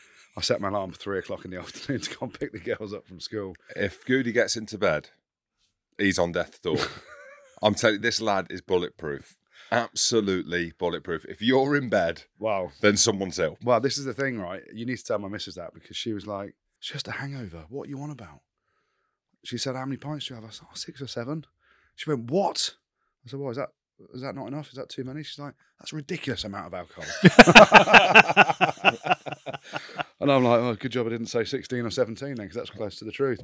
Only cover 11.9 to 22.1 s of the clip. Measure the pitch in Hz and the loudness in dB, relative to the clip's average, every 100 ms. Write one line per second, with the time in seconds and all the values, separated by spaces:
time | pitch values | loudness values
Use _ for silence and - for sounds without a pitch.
11.9 | 101 85 85 - _ 107 98 90 - 104 | 0 0 -2 -12 _ -4 -4 -4 2 4
12.9 | 104 - 101 95 90 80 78 117 120 131 | 4 2 2 -4 -2 -2 -2 2 2 2
13.9 | 135 139 127 135 120 87 92 65 110 117 | -4 -6 -6 -6 -6 -8 -12 -14 -12 -8
14.9 | 123 - 107 98 101 - 90 82 - - | -8 -6 -6 -6 -10 -12 -12 -14 -16 -16
15.9 | - - 104 98 101 101 - _ _ - | -10 -8 -8 -8 -10 -10 -16 _ _ -14
16.9 | 147 - 104 139 139 107 82 80 131 - | -12 -10 -10 -10 -12 -14 -16 -16 -14 -12
17.9 | 139 147 147 92 71 _ _ _ _ _ | -12 -12 -14 -18 -20 _ _ _ _ _
18.9 | _ _ _ _ _ - 123 139 131 131 | _ _ _ _ _ -12 -8 -6 -8 -8
19.9 | 127 143 151 - 117 110 - - - - | -8 -10 -10 -12 -14 -18 -20 -20 -16 -16
20.9 | 165 131 - 117 156 147 _ _ _ _ | -14 -12 -10 -8 -10 -12 _ _ _ _
21.9 | - - | -12 -6